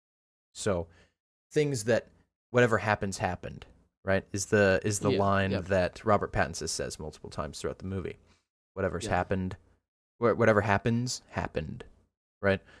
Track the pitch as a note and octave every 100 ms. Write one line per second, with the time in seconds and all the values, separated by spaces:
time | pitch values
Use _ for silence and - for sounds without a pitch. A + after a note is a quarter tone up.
0 | _ _ _ _ _ - G#2+ F2+ E2+ -
1 | _ _ _ _ _ D3+ D3 C3 G#2+ A2
2 | - _ _ _ _ B2 A#2+ A2 G#2+ G#2
3 | G2+ F#2 G2 F2+ - - - _ _ _
4 | F#2+ F#2+ - G2+ - G#2 G2+ F#2+ G#2+ G2+
5 | G#2 G2+ G2 G2 F#2+ F#2+ F2 F#2+ F2 -
6 | A2 G2+ F#2+ G#2+ D2 - D2+ - B1+ -
7 | D#2 - - - D2 - D2+ C2 F#2 F#2+
8 | E2 - _ _ _ _ _ F#2+ F#2+ F2
9 | F#2 F2+ F2+ F#2+ F#2 - _ _ _ _
10 | _ _ A#2 E2+ A2+ G#2 G#2 G2 A#2+ A#2
11 | B2 - - - F2 - - B2+ - -
12 | _ _ _ _ G2 F#2+ - -